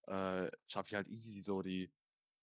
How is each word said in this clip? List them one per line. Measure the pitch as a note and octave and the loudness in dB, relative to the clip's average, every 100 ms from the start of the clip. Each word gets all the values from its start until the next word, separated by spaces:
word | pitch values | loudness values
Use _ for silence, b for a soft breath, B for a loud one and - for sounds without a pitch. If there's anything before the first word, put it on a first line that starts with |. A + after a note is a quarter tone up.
| - | -4
äh, | F#2+ F#2+ F#2 F2+ - - | 2 2 4 2 -2 -4
schaffe | G2+ F#2+ | -4 0
ich | G#2 | -2
halt | G2 | -2
easy | A2+ A2+ G2+ | -8 -8 -6
so | F#2+ F#2+ | 0 0
die | F#2 F#2 F2+ _ _ _ _ _ | 2 0 -2 _ _ _ _ _